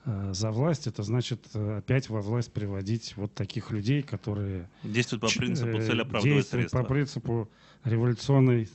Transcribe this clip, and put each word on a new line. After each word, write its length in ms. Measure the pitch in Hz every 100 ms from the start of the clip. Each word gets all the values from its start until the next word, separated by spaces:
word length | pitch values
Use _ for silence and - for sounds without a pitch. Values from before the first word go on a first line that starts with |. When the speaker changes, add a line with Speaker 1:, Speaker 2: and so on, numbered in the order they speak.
| -
Speaker 1:
э, 280 | 98 98
за 180 | 92 110
власть, 360 | 110 156 151 -
это 140 | -
значит, 440 | 101 123 - 113 -
э, 240 | 107 104 107
опять 320 | - 131 127
во 120 | 110
власть 300 | 101 120 110
приводить 600 | - 101 98 98 113 - -
вот 180 | 101
таких 380 | - 98 - -
людей, 300 | 107 101 143
которые 680 | 143 110 - 104 98 92 87 -
Speaker 2:
Действуют 380 | 107 110 120 113
по 60 | 110
Speaker 1:
ч-, 100 | -
Speaker 2:
принципу 380 | 123 120 117 110
Speaker 1:
э, 40 | 110
Speaker 2:
«цель 140 | 117
оправдывает 340 | - 117 120 143
Speaker 1:
действуют 340 | 131 120 85
Speaker 2:
средства». 120 | 127
Speaker 1:
по 40 | 117
принципу 600 | 135 139 123 120 117 107 - - - 120
революционной 840 | 113 120 117 - 139 131 120 107